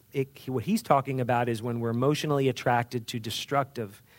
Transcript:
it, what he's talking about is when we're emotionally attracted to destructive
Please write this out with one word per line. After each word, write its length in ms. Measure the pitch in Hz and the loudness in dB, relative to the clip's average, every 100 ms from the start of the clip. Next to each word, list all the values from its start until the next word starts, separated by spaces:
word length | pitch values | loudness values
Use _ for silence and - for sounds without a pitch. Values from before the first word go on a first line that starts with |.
| _ | _
it, 160 | 143 135 - - | -6 -6 -8 -6
what 160 | 131 | -4
he's 180 | 110 214 | 0 0
talking 400 | - 143 135 131 | 4 4 4 0
about 280 | 120 120 120 | 2 2 2
is 120 | 113 | -2
when 200 | 120 117 | -2 -2
we're 100 | 117 | -2
emotionally 580 | 117 131 151 156 143 135 | 2 2 2 2 2 2
attracted 600 | 123 - 120 120 123 113 | 0 2 2 0 -6 -6
to 100 | 120 | -8
destructive 840 | 110 - - 139 135 - 104 101 _ | -6 -8 -2 -2 -2 -6 -10 -12 _